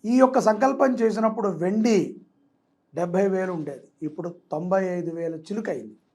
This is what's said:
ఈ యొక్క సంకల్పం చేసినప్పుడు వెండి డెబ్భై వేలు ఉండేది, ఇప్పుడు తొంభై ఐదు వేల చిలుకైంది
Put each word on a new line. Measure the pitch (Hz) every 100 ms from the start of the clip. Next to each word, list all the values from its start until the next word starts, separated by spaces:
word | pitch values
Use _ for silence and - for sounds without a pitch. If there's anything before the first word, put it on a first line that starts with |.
| 214
ఈ | 254
యొక్క | 262 262 214
సంకల్పం | 214 262 277 269 233
చేసినప్పుడు | 226 214 220 220 202 160
వెండి | 180 214 233 202 127 - - _ _ _ _ _ _
డెబ్భై | 160 175 185 196
వేలు | 190 185 175
ఉండేది, | 143 135 - _ 151
ఇప్పుడు | 156 175 175 _
తొంభై | 156 180 190 190 180
ఐదు | 165 165
వేల | 165 160 160
చిలుకైంది | 208 196 143 107 - _